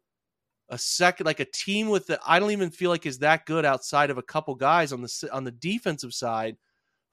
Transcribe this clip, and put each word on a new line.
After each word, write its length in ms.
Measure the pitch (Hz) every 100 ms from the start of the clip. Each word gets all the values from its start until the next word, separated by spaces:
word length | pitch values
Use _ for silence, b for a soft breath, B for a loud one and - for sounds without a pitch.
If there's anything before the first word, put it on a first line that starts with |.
| _ _ _ _ _ _ -
a 80 | 120
second, 480 | - - 175 180 160
like, 120 | 151
a 60 | 135
team 440 | - - 208 220
with 180 | 196 -
the, 120 | 156 -
I 140 | 170
don't 100 | 208
even 200 | 202 180
feel 180 | - 180
like 160 | 170 151
is 140 | 127
that 260 | 151 160 -
good 200 | 160 151
outside 440 | 131 - 147 147
of 80 | 127
a 60 |
couple 320 | - 156 151 127
guys 360 | 135 170 151
on 100 | 127
the 40 | 120
s-, 180 | - 151
on 180 | 131
the 80 | 131
defensive 640 | 120 165 226 185 151 123
side, 440 | - 120 113 110 110 _ _ _ _ _